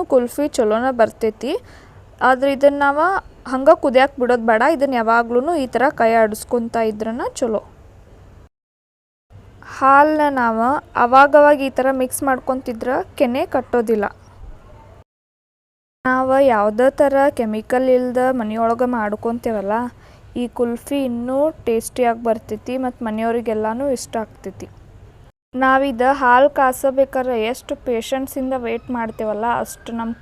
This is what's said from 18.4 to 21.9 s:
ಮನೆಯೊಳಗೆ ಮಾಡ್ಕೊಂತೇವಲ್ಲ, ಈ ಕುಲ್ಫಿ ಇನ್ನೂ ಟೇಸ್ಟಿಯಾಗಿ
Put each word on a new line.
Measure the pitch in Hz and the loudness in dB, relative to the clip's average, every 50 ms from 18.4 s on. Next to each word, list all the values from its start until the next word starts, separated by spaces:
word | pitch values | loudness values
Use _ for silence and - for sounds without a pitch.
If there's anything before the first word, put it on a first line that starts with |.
ಮನೆಯೊಳಗೆ | 220 214 214 226 226 226 233 233 254 247 247 233 | -4 -4 -2 -2 0 0 0 0 0 -2 -2 -2
ಮಾಡ್ಕೊಂತೇವಲ್ಲ, | 214 208 208 214 - 233 233 240 - 247 226 208 190 196 214 233 247 247 - - - - - - - - - 247 | -2 -4 -4 -4 -4 -6 -6 -4 -4 -4 -4 -4 -4 -2 -2 -2 -4 -6 -10 -14 -20 -20 -20 -20 -20 -14 -8 -8
ಈ | 240 233 - - | -8 -6 -4 -4
ಕುಲ್ಫಿ | 247 240 233 233 - - 285 285 269 254 | -2 -2 -4 -6 -6 -6 -4 -4 -2 -4
ಇನ್ನೂ | 240 233 240 247 262 269 294 320 320 - - | -4 -6 -6 -4 -2 0 0 -2 -2 -4 -4
ಟೇಸ್ಟಿಯಾಗಿ | - 226 226 233 - | -2 -2 -2 -4 -6